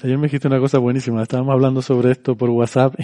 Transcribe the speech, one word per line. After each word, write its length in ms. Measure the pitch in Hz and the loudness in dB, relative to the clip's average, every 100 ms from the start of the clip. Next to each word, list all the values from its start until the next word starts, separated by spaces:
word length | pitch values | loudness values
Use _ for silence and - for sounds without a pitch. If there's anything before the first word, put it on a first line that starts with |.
ayer 140 | 127 135 | -2 -2
me 60 | 151 | -2
dijiste 200 | 143 139 | -2 0
una 120 | 135 | 0
cosa 180 | 135 135 | 2 2
buenísima. 460 | 123 131 127 113 | 2 -2 -2 -4
Estábamos 300 | 113 127 135 | -2 -2 0
hablando 280 | 131 135 131 | 2 2 0
sobre 300 | 123 123 123 | 0 2 2
esto 240 | 127 - 117 | 0 -2 -2
por 120 | 120 | 0
WhatsApp 460 | 117 117 131 131 135 | 0 0 2 0 0